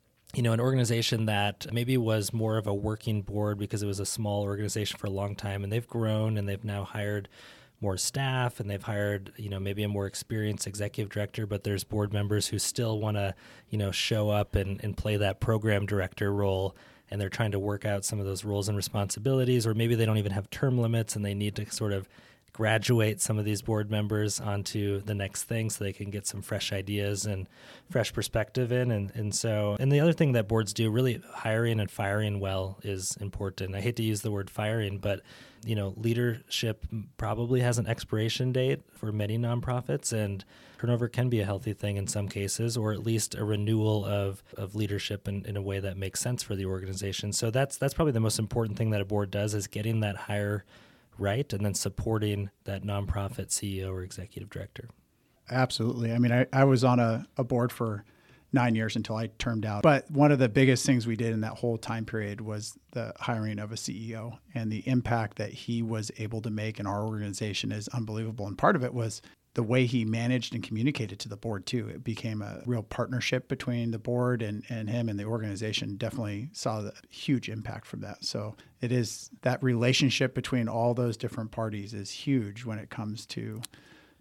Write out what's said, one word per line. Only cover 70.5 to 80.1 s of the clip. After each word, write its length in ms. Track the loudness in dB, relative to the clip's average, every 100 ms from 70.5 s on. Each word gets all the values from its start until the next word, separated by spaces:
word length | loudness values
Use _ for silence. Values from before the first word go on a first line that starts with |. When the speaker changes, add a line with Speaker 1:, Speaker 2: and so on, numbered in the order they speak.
Speaker 2:
and 120 | -6
communicated 560 | -6 0 0 0 -4 -6
to 80 | -10
the 80 | -8
board, 280 | -6 -6
too. 240 | -4 -4 -4
It 140 | -6
became 400 | -6 -4 -4 -4
a 180 | -6 -8 -4
real 160 | -4
partnership 640 | -2 -4 -2 -2 0 -2 -2
between 460 | -6 -2 -2 0
the 80 | -2
board 420 | -2 0 2 0
and, 220 | -2 -6 -6
and 220 | -6 -4
him, 180 | -2 -2
and 80 | -2
the 100 | -2
organization 720 | -4 -4 -4 -4 -4 -4 -4
definitely 520 | -4 -4 -4 -6 -8
saw 280 | -6 -4 -4
the 120 | -6 -10 -18
huge 400 | -8 0 0 0
impact 380 | -8 -8 -10 -10
from 140 | -10
that. 240 | -10 -8
So 320 | -6 -6 -6 -10 -18 -6
it 100 | 0
is, 400 | 2 0 -4 -14 -4
that 200 | 0 2
relationship 720 | 2 4 4 6 4